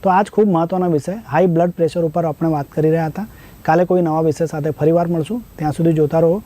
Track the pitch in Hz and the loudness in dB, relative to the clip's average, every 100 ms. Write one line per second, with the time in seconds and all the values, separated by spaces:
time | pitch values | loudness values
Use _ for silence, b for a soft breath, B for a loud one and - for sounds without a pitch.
0 | 190 185 208 - 214 170 170 185 180 156 | 2 0 0 2 2 2 0 -2 0 0
1 | 156 208 220 147 185 165 175 175 165 175 | -2 -10 -4 0 2 2 0 0 -2 0
2 | 165 165 165 147 165 151 143 - 156 165 | -2 -2 -4 -2 -2 -2 -4 -2 0 2
3 | 160 170 214 B B B - 160 180 180 | -2 -6 -10 B B B 0 2 2 2
4 | 170 156 165 147 160 156 151 - 151 165 | 2 0 0 -2 -4 -4 -6 0 2 2
5 | 170 170 147 240 - - 151 143 165 156 | 0 -2 -4 -8 -10 -8 -6 0 0 2
6 | 151 165 165 190 | 2 2 2 0